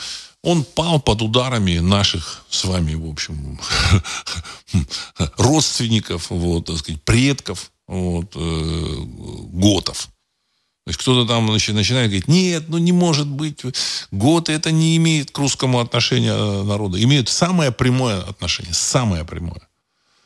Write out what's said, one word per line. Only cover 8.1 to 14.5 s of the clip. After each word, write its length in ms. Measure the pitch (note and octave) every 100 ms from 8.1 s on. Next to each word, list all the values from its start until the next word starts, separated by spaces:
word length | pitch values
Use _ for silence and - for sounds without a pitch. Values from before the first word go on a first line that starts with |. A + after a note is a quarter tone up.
| E2+ F2+ -
э, 600 | E2 D#2+ D#2+ D#2+ D#2 D2+ D2+ - - - -
готов. 540 | E2+ G2+ F#2+ - - - _ _ _ _ _ _ _ -
То 40 |
есть 100 | E2+
кто-то 280 | - B2+ A#2
там 200 | A#2 A2
начи-, 260 | A2 -
начинает 360 | G#2+ G2+ C3 A2+
говорить: 180 | G2 -
«Нет, 420 | E3 F#3 E3+ D#3+
ну 80 | E3
не 140 | E3+
может 360 | F3+ F3 D3 D3
быть, 360 | C#3 D3+ D3 B2+ - - - -
готы 420 | G2 A#2+ E3+ E3